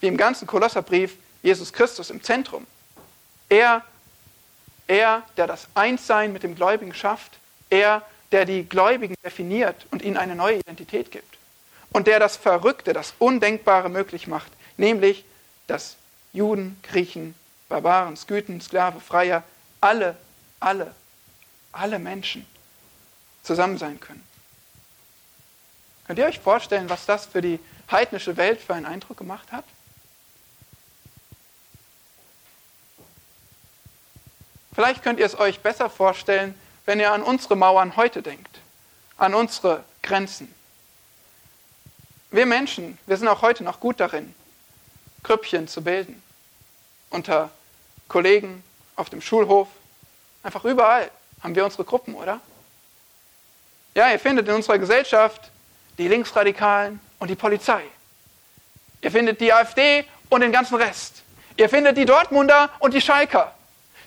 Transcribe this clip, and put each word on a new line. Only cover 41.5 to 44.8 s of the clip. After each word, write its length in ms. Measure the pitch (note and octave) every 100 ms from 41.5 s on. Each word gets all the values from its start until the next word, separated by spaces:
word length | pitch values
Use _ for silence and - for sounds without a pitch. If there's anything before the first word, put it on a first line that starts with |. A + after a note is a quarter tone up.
| _ _ _ - _ _ _ _
Wir 160 | G3+ B3
Menschen, 520 | A#3+ C#4 - E3+ F3+
wir 120 | - F#3+
sind 120 | A3+
auch 140 | G3+
heute 220 | A3+ A#3
noch 160 | F3 -
gut 200 | A#3+ -
darin, 340 | F3 D3+ D#3 - _ _ _ _